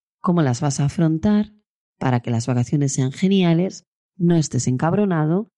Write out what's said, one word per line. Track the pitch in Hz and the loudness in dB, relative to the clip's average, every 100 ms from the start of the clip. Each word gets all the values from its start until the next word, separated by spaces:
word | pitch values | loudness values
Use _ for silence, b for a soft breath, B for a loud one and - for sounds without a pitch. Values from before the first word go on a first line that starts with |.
| _ _ | _ _
cómo | - 175 | -2 0
las | 143 120 | 0 0
vas | 147 - | -2 -2
a | 143 | -2
afrontar | - 160 160 208 208 214 _ _ _ _ - | 0 0 0 0 0 -2 _ _ _ _ -6
para | 131 120 | -2 -2
que | 123 | 0
las | 117 120 | -4 0
vacaciones | 123 120 147 139 | -2 0 0 -2
sean | - 131 | -2 -4
geniales, | - 185 196 175 165 190 - _ _ _ - | 0 0 2 2 2 0 -6 _ _ _ -2
no | 170 170 | 2 2
estés | 143 127 - | 0 -2 -2
encabronado, | 127 160 185 202 165 151 180 220 | 0 0 0 0 0 0 0 -4